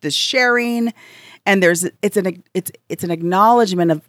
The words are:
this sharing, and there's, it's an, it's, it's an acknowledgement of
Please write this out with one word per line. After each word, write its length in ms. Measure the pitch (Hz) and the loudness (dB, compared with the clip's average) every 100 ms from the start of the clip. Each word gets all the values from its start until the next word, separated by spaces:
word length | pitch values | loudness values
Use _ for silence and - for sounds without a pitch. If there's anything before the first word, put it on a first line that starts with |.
this 120 | 151 - | -6 -4
sharing, 800 | - 262 247 240 240 233 233 - - - - - - | -2 0 0 0 -2 -2 -4 -6 -18 -20 -20 -6 0
and 160 | 196 | 2
there's, 240 | 175 170 180 - | 4 2 -2 -4
it's 140 | 202 208 | -4 -2
an, 260 | 185 175 _ | -4 -6 _
it's, 180 | 190 - - - | -8 -8 -12 -12
it's 140 | 170 | -8
an 80 | 175 | -6
acknowledgement 800 | 165 170 190 214 240 214 180 170 | -4 -2 2 4 4 2 0 0
of 120 | 156 | 0